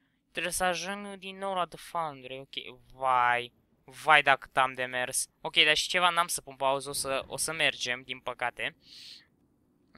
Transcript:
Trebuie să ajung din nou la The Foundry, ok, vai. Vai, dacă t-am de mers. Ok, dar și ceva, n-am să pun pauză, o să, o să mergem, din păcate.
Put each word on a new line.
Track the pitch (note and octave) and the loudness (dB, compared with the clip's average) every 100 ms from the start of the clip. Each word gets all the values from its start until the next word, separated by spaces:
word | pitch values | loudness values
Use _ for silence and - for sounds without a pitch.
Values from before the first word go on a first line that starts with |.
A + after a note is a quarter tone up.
| _ _ _ | _ _ _
Trebuie | - E3+ | -8 -6
să | - | -2
ajung | F#3 E3+ F3 G3+ G3+ | -2 -2 -6 -10 -12
din | G3 F#3+ F#3+ | -14 -14 -10
nou | G3 | -6
la | F#3 E3+ | -4 -4
The | E3+ | -6
Foundry, | - E3+ D#3+ C3+ B2+ C3 | -8 -6 -6 -8 -12 -14
ok, | C3+ - - B2+ B2+ | -12 -14 -14 -18 _
vai. | B2+ C3 B2+ A#2+ A#2+ A#2+ - _ _ - | -4 2 4 4 2 -2 -12 _ _ -20
Vai, | - D3+ D3+ | -6 6 8
dacă | C#3 C3+ - | 8 4 2
t-am | C#3 C3 | 0 0
de | C3 B2+ | 0 -4
mers. | B2+ B2 - - _ | -2 -2 -2 -6 _
Ok, | D#3+ | -2
dar | E3+ D3+ D#3 | 4 4 4
și | - | 0
ceva, | F#3 F3+ | 2 2
n-am | E3+ F3 | 2 0
să | - | -4
pun | - C3+ | -10 -2
pauză, | C3+ C#3 C3+ | 0 0 -2
o | |
să, | C#3+ C3+ C3+ - | -6 -4 -4 -4
o | C3+ | -6
să | - | -6
mergem, | D#3+ C#3+ - B2 B2 | 0 0 0 -4 -4
din | C3 B2+ | -6 -10
păcate. | B2+ B2 B2 A#2 B2 E3 _ - - - _ _ _ _ _ _ _ | -10 -6 -6 -4 -8 -8 _ -20 -20 -20 _ _ _ _ _ _ _